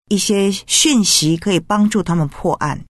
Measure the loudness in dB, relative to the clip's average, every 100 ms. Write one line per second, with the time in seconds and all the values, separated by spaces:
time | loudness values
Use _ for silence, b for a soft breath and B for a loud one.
0 | -4 -2 0 0 0 -2 -4 0 2 2
1 | 2 2 2 0 0 -2 0 0 2 0
2 | 0 0 -2 -2 -4 -2 -4 -6 -10